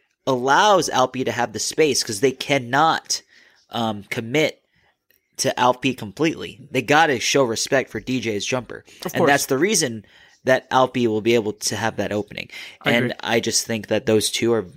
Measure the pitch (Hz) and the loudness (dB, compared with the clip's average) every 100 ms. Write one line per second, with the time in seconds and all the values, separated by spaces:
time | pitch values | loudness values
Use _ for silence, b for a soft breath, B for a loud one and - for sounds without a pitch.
0 | _ _ - 131 127 151 208 190 139 - | _ _ -2 0 2 4 4 4 2 2
1 | 131 127 123 117 120 107 - - 156 123 | 0 0 -4 -2 -4 -4 -4 2 2 2
2 | - 101 135 135 - 143 120 135 160 135 | -2 0 0 0 -2 -2 0 2 2 0
3 | - - b b b b _ 117 113 104 | -4 -8 b b b b _ -4 -4 -4
4 | 95 - 113 139 147 - _ _ _ _ | -8 -10 -4 0 0 -4 _ _ _ _
5 | _ _ _ - 131 - 123 123 135 123 | _ _ _ -6 -4 2 2 2 -2 -4
6 | 110 - 160 - 87 - - - 104 147 | -6 -2 -2 -2 -8 -14 -8 -4 2 4
7 | 165 123 - 143 127 110 - 139 113 113 | 4 2 0 2 2 0 -2 -2 -2 -6
8 | 101 127 110 104 95 127 113 - B B | -6 -4 -2 -4 -4 -4 -6 -14 B B
9 | - - 156 143 - 131 180 220 139 113 | -6 0 2 2 2 0 2 2 -2 -6
10 | b b b b - 131 - 127 127 131 | b b b b 0 0 2 2 2 2
11 | 117 107 107 120 107 101 - 107 113 110 | 0 2 2 2 2 -4 -6 -4 -4 -4
12 | 95 104 - - 50 B B B - 123 | -4 -4 -6 -10 -14 B B B 0 0
13 | 123 - - 117 113 104 - 113 101 107 | 0 -4 -2 0 0 -2 -2 -4 -2 -2
14 | 104 110 101 - 113 113 92 | 2 2 2 0 0 0 -2